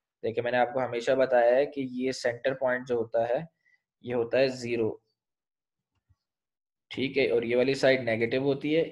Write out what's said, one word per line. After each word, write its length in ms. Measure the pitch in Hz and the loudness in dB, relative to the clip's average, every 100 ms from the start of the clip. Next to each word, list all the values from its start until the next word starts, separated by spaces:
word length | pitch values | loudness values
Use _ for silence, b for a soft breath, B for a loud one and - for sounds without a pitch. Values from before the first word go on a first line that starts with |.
| _ _ | _ _
देखिए, 200 | 113 113 | -6 -4
मैंने 140 | 120 123 | 0 2
आपको 220 | 120 135 | 0 0
हमेशा 360 | 123 120 120 131 | -2 -2 0 2
बताया 400 | 127 123 120 123 | 4 6 6 4
है 100 | 143 | 2
कि 160 | 143 131 123 | -2 -6 -4
ये 180 | 127 | -4
center 400 | 127 127 120 131 | -2 -4 -2 -4
point 320 | 131 131 123 127 | -2 0 -2 -2
जो 100 | 120 | -4
होता 280 | 117 117 117 | -2 -2 0
है, 180 | 127 165 _ _ _ _ _ | -2 -4 _ _ _ _ _
ये 100 | 117 | -6
होता 240 | 123 117 120 | -4 0 0
है 100 | 135 | 0
ज़ीरो, 380 | 123 120 117 110 - _ _ _ _ _ _ _ _ _ _ _ _ _ _ _ _ _ _ - | -2 -4 -2 -2 -4 _ _ _ _ _ _ _ _ _ _ _ _ _ _ _ _ _ _ -14
ठीक 260 | - 131 139 | -6 -4 0
है, 100 | 127 | 2
और 140 | 120 117 | 2 0
ये 100 | 123 | 0
वाली 200 | 127 139 | 0 2
side 300 | 139 131 120 | 2 2 0
negative 380 | 110 117 131 | -2 0 0
होती 300 | 139 139 147 | -2 -2 0
है, 120 | 156 160 | 0 -2